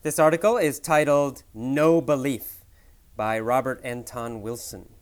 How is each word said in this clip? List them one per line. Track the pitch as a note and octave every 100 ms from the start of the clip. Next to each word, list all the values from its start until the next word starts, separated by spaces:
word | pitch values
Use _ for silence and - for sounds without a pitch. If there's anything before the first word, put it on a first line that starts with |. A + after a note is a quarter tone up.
This | D#3 D3
article | D#3 D#3 G#3 A#3+
is | D#3+ C3+
titled | - D#3 D3 C#3+ C#3+ - -
No | G#2+ B2 C#3 D#3 E3
Belief | D3 C#3+ C3 A#2 - - _ _ _ _ _ -
by | A2 A2+
Robert | A2 B2+ B2+ B2+
Anton | C3 A#2+ A#2+ B2 A#2 A2+
Wilson. | G#2 A#2+ - G2 - -